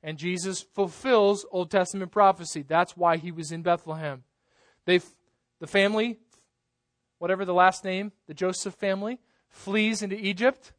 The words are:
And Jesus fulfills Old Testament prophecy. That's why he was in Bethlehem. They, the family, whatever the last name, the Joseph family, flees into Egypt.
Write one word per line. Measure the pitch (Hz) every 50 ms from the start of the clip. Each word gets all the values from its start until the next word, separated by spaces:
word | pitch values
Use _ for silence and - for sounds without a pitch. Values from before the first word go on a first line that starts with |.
And | - 156 160 143
Jesus | 147 175 180 180 170 190 190 180
fulfills | - _ _ - 202 180 160 - - 262 254 220 202 202 208 202 - -
Old | - 185 180 165
Testament | - 196 185 180 - 196 185 175
prophecy. | _ 208 202 196 185 175 170 - - 160
That's | 143 135 156 165 180 170 - 175
why | 175 170 165 160
he | 156 175
was | 170 165 160 147
in | 165 165
Bethlehem. | 165 180 175 175 - 160 156 160 156 147 139 131 123 _ _ _ _ _ _ _ _ _ _ _ _
They, | - 180 180 175 - _ _ _ _ _ _ _ _ _ _
the | 170 156
family, | - 196 196 202 214 220 220 240 226 220 _ _ _ _ _ _ _ _ _ _ _ _ _ _ _ _ _ _ _ _
whatever | 170 175 190 185 202
the | 180 180
last | 180 180 190 185 - -
name, | 190 185 190 202 208 _ _ _
the | - 156
Joseph | - 185 185 185 - - 196 180
family, | _ - 196 190 190 202 220 247 247 _ _ _ _ _ _
flees | _ - - - 196 214 214 214 220 202
into | 208 196 190 214
Egypt. | 214 196 202 180 233 262 269 _ _ - _